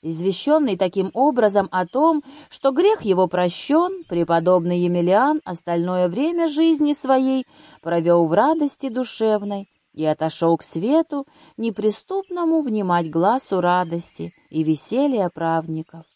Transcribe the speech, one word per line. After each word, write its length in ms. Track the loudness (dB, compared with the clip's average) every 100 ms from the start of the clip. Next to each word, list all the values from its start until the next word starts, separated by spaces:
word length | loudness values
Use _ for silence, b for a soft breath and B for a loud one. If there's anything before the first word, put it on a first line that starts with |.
Извещённый 760 | -8 -4 -2 -2 0 2 2 0
таким 340 | -2 -2 -4
образом 560 | 0 0 2 2 2 0
о 140 | -2 -2
том, 380 | 2 2 2 B B B
что 220 | -4 -2
грех 320 | 2 2 2
его 240 | 0 2 2
прощён, 760 | 2 -2 -2 0 2 2 -4 -6
преподобный 680 | -2 2 2 4 2 2 0
Емелиан 640 | 0 2 2 4 2 0 -4
остальное 640 | -12 -4 -2 -2 0 0
время 400 | 0 -2 0 -2
жизни 460 | 0 2 2 0
своей 520 | -2 0 2 2 0 -4 B B B
провёл 420 | -4 -2 4 4 4
в 80 |
радости 560 | 2 2 2 -2 -4 -8
душевной 800 | -6 -6 -2 0 0 -2 -10 -10 _ _
и 100 | -6
отошёл 540 | -2 -2 -4 0 0 0
к 60 |
свету, 640 | -2 -6 0 0 0 -6 -10 b b b
неприступному 1040 | -6 -2 -2 -2 _ -8 -6 -4 0 0
внимать 500 | 0 -2 0 0 0
гласу 500 | 0 2 0 -2 -2
радости 720 | 0 0 0 -6 -10 -14 -14 _ _
и 140 | -4
веселья 680 | 0 -2 -2 -2 0 0 -2
правников 760 | -2 -2 -2 -2 -8 -8 -16 -20